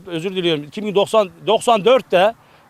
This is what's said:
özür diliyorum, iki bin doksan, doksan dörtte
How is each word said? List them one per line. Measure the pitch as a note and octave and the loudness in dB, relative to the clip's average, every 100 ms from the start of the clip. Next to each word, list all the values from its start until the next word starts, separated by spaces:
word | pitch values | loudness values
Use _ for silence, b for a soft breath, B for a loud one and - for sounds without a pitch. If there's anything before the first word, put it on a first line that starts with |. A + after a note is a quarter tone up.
| F#3 | -4
özür | E3+ F#3 F#3 | -8 -6 -4
diliyorum, | E3+ D3+ | -2 -2
iki | D3 - G#3 | -6 -10 -4
bin | F#3+ | 0
doksan, | G3 A3 F#3+ E3 D3+ | 2 2 0 -4 -2
doksan | G#3+ - A3 F#3 | -2 2 0 2
dörtte | C4 - F3+ G3+ A#3 b b b | 2 2 2 2 -2 b b b